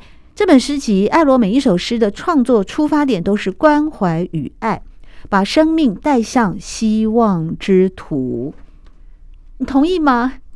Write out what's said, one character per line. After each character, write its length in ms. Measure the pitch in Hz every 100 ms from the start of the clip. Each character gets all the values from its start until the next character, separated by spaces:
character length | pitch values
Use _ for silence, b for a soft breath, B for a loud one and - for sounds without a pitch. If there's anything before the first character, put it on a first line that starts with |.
| b b b -
这 100 | 403
本 140 | 269
诗 180 | 254 285
集， 300 | 240 190 202
爱 160 | 320
罗 140 | 294 262
每 120 | 196
一 80 | 247
首 200 | 269 180
诗 200 | - 240
的 140 | 214
创 320 | 196 - 311
作 180 | 240 233
出 240 | 190 - 302
发 200 | 302 285
点 180 | 196
都 100 | 180
是 160 | 202 190
关 400 | - 311 294 302
怀 380 | - 185 160 170
与 180 | 160 135 -
爱， 220 | 226 180 - - b b b
把 120 | 202
生 300 | 202 311 320
命 240 | 320 277 180
带 260 | 302 262
向 380 | 220 254 220 208
希 480 | - - 220 220 220
望 500 | 226 220 175 160 160
之 320 | - 190 185
途。 600 | - - 147 127 120 135 - - - - - - - - - - -
你 60 | 254
同 220 | 269 320
意 100 | 370
吗？ 360 | 294 240 254 - -